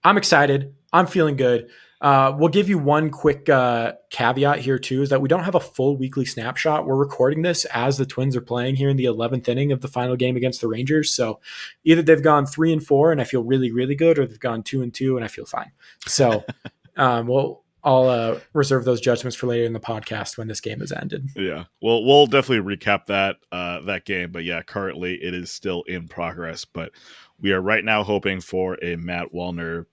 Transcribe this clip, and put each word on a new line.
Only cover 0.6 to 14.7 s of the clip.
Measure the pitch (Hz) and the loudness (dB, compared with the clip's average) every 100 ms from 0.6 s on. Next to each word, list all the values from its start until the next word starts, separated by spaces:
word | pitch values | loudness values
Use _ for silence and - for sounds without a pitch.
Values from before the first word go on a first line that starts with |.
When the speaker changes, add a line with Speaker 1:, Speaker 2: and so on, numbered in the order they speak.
| 139 _ _ | -2 _ _
Speaker 1:
I'm | 170 180 | 2 2
feeling | 190 156 139 | 2 2 2
good. | 123 120 - - _ _ | 2 0 -2 -20 _ _
Uh, | 143 139 135 147 | 4 6 4 4
we'll | 165 | 2
give | 180 196 | 4 2
you | 185 | 0
one | 139 151 156 | 2 2 0
quick, | 135 151 139 - | 0 0 0 2
uh, | 135 123 117 113 - _ | 4 4 0 -2 -6 _
caveat | - 120 131 143 147 | 0 0 2 2 2
here, | 127 127 | 0 -2
too, | - 131 | -2 -2
is | 139 | 0
that | 135 | 0
we | 135 | 2
don't | 175 | 0
have | 175 175 | 2 0
a | |
full | - - 135 135 | -2 -2 0 0
weekly | 131 135 | -4 -4
snapshot. | 127 - 113 127 160 151 139 | -4 -4 -8 -2 0 0 0
We're | |
recording | 135 139 - 131 151 | 0 0 2 2 2
this | 175 165 - | -2 -2 -2
as | 120 127 135 | 0 0 0
the | 135 | -2
Twins | - 135 127 | -2 -2 -2
are | |
playing | - 120 123 135 | -4 -4 -2 0
here | 139 | 0
in | 139 | 2
the | 127 | 0
eleventh | 110 117 127 123 | 0 -2 -2 -2
inning | 123 143 | 0 0
of | 131 | -2
the | - | -4
final | 127 127 | -4 -2
game | 123 127 127 | 0 0 0
against | 127 123 | -2 -2
the | 117 | -4
Rangers. | 110 135 156 147 | -4 0 0 0
So | - 113 107 - - - - | -2 -2 -4 -14 -16 -18 -2
either | 156 165 | 4 6
they've | 160 156 | 8 6
gone | 156 147 139 | 6 4 2
three | - 160 | 0 0
and | 156 139 | 0 2
four, | 139 160 | 4 4
and | 151 | 2
I | |
feel | 120 127 | 0 -2
really, | 117 135 127 | 0 0 0
really | 117 131 143 | -2 -2 2
good, | 165 151 | 4 4
or | 123 | 0
they've | 110 | -4
gone | 127 113 | -6 -6
two | - | -4